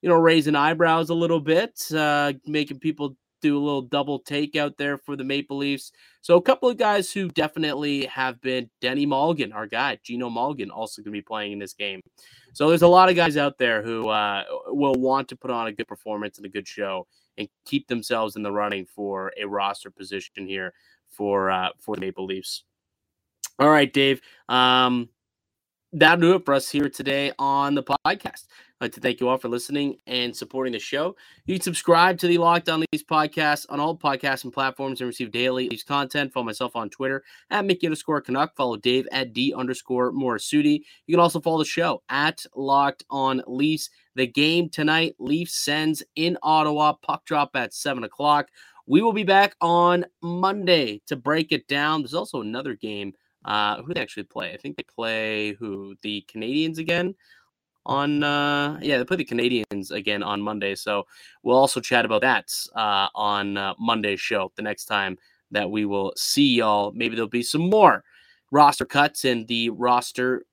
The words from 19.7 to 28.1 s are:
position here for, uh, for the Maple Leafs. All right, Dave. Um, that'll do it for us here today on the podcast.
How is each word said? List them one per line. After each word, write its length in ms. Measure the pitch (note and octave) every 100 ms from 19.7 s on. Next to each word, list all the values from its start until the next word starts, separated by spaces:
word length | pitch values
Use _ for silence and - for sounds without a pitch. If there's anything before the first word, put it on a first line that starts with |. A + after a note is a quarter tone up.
| G2+ G2+
position 560 | _ F#2+ G2 - - F#2+
here 260 | G2 F#2 - _ _ _
for, 420 | - G#2 G2+ F#2+
uh, 200 | F#2+ F#2 -
for 160 | - G2+
the 40 |
Maple 260 | F#2+ F#2 F#2+
Leafs. 360 | F#2+ - - _ _ _ _ _ _ _ _ - _
All 120 | C#3+
right, 220 | D3+ C#3
Dave. 280 | C#3+ C#3 C3+ _ _ -
Um, 600 | B2+ B2+ B2+ B2+ B2 A#2 _ _ _ _ _ _ _ _
that'll 280 | D#3+ D3+ F3
do 140 | E3+ F#3
it 80 |
for 100 | F3+
us 160 | C#3 -
here 180 | C#3+ C#3+
today 440 | - C#3 C#3 C#3 -
on 360 | C#3 C#3 C#3+
the 80 | C#3+
podcast. 640 | C3 C#3+ -